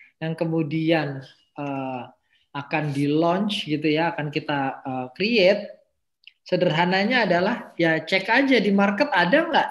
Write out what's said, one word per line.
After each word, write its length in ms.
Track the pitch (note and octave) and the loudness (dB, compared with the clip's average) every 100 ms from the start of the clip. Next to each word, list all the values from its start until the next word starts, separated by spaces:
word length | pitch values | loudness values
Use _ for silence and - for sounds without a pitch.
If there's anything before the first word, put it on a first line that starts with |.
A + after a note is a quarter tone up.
| _ - | _ -10
yang 160 | D#3+ D#3+ | -8 -4
kemudian, 800 | E3 E3 D3 D#3+ D#3+ E3 D3 C3+ C3+ _ _ - | -2 -2 -2 -2 0 0 0 -8 -14 _ _ -12
eh, 440 | C#3+ C3+ C3 B2+ A#2+ _ _ _ _ C#3+ | -8 -6 -6 -8 -12 _ _ _ _ -12
akan 280 | - D#3 D3+ C#3 | -6 -4 -2 -2
di-launch 720 | C#3+ D3+ E3+ F#3 G#3+ - D3+ | 0 2 2 0 -2 -4 -4
gitu 240 | D3 D#3 | -2 0
ya, 240 | D3+ E3 E3 | 0 0 -2
akan 160 | D3 | -6
kita, 480 | D3+ D3+ C#3+ C3+ - | -6 -4 -4 -4 -6
eh, 280 | C#3 C3 B2+ | -8 -8 -8
create, 520 | - G#3+ A#3 F3+ G#3 - - _ _ _ _ _ _ - | -4 0 4 4 4 -2 -18 _ _ _ _ _ _ -4
sederhananya 800 | F3+ F3 D#3 F3+ F#3+ G#3 B3+ G3+ | 0 0 2 0 0 2 2 2
adalah 480 | E3+ G3 A#3+ - - | 2 0 -4 -8 -2
ya 220 | E3 D#3+ | 0 0
cek 260 | D#3+ F#3+ G3 | 0 -2 2
aja 320 | A#3+ C4+ A#3+ | 2 4 4
di 140 | G3 | 4
market 400 | G3 G3+ G3+ F#3+ | 2 2 2 0
ada 400 | F#3 F3 D4 E4+ | 2 4 2 2
nggak 160 | A3+ - | 0 0